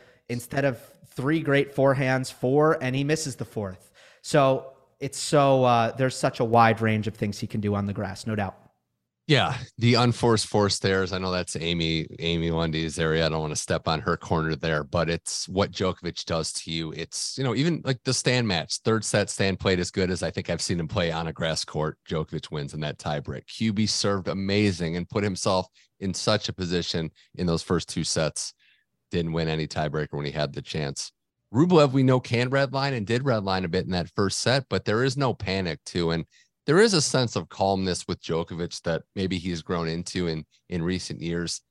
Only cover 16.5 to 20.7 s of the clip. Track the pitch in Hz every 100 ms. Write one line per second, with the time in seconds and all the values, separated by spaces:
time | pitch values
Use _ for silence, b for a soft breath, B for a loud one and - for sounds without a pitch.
16.5 | - - 82 80 76 85 - - - 135
17.5 | 113 156 165 131 131 - 127 - 123 117
18.5 | 87 78 - - 110 104 107 98 - 98
19.5 | 92 104 92 87 - 90 90 87 90 92
20.5 | 85 -